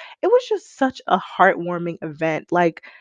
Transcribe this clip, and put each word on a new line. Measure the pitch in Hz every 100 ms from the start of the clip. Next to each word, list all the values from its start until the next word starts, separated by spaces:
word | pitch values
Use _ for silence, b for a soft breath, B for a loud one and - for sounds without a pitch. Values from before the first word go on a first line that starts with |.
| B B
it | 349
was | 494 494
just | 415 - -
such | 262 - -
a | 190
heartwarming | - - 190 - 175 175 170 165
event. | 160 151 160 156 -
Like, | 175 170 - B B